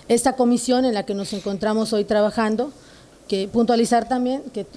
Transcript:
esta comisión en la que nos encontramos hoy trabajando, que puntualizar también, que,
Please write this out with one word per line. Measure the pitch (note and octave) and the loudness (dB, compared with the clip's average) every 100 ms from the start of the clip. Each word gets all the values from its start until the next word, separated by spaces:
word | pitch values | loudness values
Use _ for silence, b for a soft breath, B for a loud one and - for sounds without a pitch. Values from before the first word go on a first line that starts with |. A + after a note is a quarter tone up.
| - | 0
esta | A#3 C4 | 0 2
comisión | B3+ A#3+ A#3+ - B3+ B3+ | 2 2 2 2 2 2
en | |
la | G#3 | 0
que | G3 | -4
nos | G3 F#3+ | -6 -6
encontramos | G3+ G3+ G3 G#3+ A3 A3 | -6 -6 -4 0 0 0
hoy | G#3+ G#3 | -2 0
trabajando, | G#3+ G#3 A#3 G#3+ G#3+ C#4+ - B B B B - | 2 2 2 0 0 -4 -10 B B B B -6
que | F#3+ G3 | -4 0
puntualizar | A#3 A3+ A#3 A#3 A#3 A3+ | 0 2 2 4 2 2
también, | B3+ B3 C4+ C4+ | -2 -2 -4 -6
que, | G#3 G3 | -10 -10